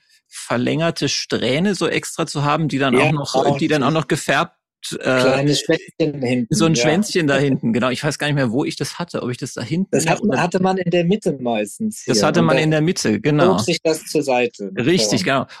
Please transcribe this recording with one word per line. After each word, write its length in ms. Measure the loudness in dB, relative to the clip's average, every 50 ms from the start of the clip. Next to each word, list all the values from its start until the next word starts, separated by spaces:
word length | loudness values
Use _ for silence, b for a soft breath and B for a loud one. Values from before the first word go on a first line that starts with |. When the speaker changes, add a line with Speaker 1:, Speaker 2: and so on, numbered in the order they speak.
| b b b b b
Speaker 1:
verlängerte 800 | _ -18 -16 -6 -4 -2 -2 0 0 0 0 -2 -2 -2 -2 -4 -2
Strähne 640 | -2 -4 -4 -4 -4 -2 0 0 0 0 0 0 0
so 120 | 0 -2
extra 380 | -2 -2 -2 -4 -6 -6 -6 -6
zu 180 | -4 -4 -2 0
haben, 240 | 0 0 0 0
die 100 | -2 0
dann 200 | 0 0 2 2
Speaker 2:
Ja, 100 | 2 2
Speaker 1:
auch 40 | 2
noch, 240 | 0 0 -4 -2 -2
Speaker 2:
auch 220 | 0 2 2 2
Speaker 1:
die 100 | 2 0
dann 160 | 0 2 2 2
auch 80 | 2
noch 160 | 0 0 0
gefärbt, 480 | -2 -4 -4 0 0 0 0 0 -2 _ _ _ _ _ _ -12 -10 -10
äh, 40 |
Speaker 2:
kleines 640 | -4 -2 0 2 4 4 2 2 2 2 2 2 0
Schwänzchen 600 | 2 0 -2 -2 -2 -12 _ -2 -2 -2 -2 -4
hinten, 340 | -2 -2 0 0 0 0 2
Speaker 1:
so 100 | 2 4
ein 80 | 4 4
Speaker 2:
ja. 80 | 4
Speaker 1:
Schwänzchen 460 | 2 2 2 2 0 0 0 0 2
da 100 | 2 2
hinten, 340 | 2 2 2 0 0 0 0
genau. 180 | 0 0 0 0
Ich 140 | -2 -2 -2
weiß 140 | -4 -2
gar 100 | -2 -2
nicht 80 | -2 0
mehr, 160 | 0 0 0
wo 140 | 0 -2 -2
ich 100 | -2 -4
das 220 | -6 -8 -8 -6
hatte, 240 | -10 -10 -8 -6 -6
ob 80 | -6 -6
ich 80 | -6
das 160 | -8 -10 -10 -8
da 80 | -10
hinten 280 | -6 -4 -2 -4 -2 0
Speaker 2:
Das 160 | 0 0 2
hat, 140 | 2 0 0
Speaker 1:
oder 200 | 0 0 0 0
Speaker 2:
hatte 180 | 0 0 0 0
man 180 | 2 2 0
in 120 | 0 -2 0
der 160 | 2 2 2
Mitte 320 | 2 0 0 0 -4 -4 -2
meistens 640 | -4 -2 -2 -2 -2 -4 -6 -6 -6 -6 -6 -6 -2
Speaker 1:
Das 140 | 0 0 2
Speaker 2:
hier. 80 | 2
Speaker 1:
hatte 120 | 2 2 4
Speaker 2:
Und 80 | 4
Speaker 1:
man 80 | 4 4
Speaker 2:
dann 80 | 2 2
Speaker 1:
in 80 | 2
der 100 | 2 2
Mitte, 400 | 2 0 0 0 0 0 0 2
genau. 360 | 0 0 2 4 4 4 4
Speaker 2:
zog 80 | 2 0
sich 160 | 0 -2 0 0
das 220 | -2 -2 -2 -4
zur 180 | -2 -2 -2 0
Seite. 480 | 2 0 0 0 -2 -4 -8 -12 -8 -4
Speaker 1:
Richtig, 460 | -2 2 2 2 2 2 0 0 0
Speaker 2:
Ja. 200 | 0 0 0 0 -2
Speaker 1:
genau. 40 | B B B